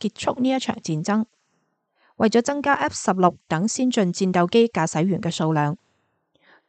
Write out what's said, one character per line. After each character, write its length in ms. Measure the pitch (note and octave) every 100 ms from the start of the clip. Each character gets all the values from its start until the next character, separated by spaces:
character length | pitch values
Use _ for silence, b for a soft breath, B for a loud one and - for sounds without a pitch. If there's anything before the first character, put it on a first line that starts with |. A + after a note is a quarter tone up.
結 220 | G3+ -
束 180 | - C#4
呢 80 | B3+
一 100 | C4
場 160 | - -
戰 280 | - D#3
爭。 200 | E3+ G#3+ A3 _ _ _ _ _ _ _ _ _
為 140 | A3
咗 100 | A#3
增 220 | A#3+ C#4+
加 100 | C#4
F 220 | C#4 D4
十 180 | - -
六 240 | F#3 F3+ - _
等 220 | D#3+ G#3
先 220 | - B3+
進 200 | B3 F#3
戰 220 | F3+ F#3
鬥 160 | F3+ F3
機 180 | A3+ A#3
駕 180 | - D#3+
駛 160 | D#3+
員 180 | F3+ F#3
嘅 100 | A#3
數 220 | - D#3+
量， 240 | D#3 D3 D3+ _ _ _ _ _ _ b b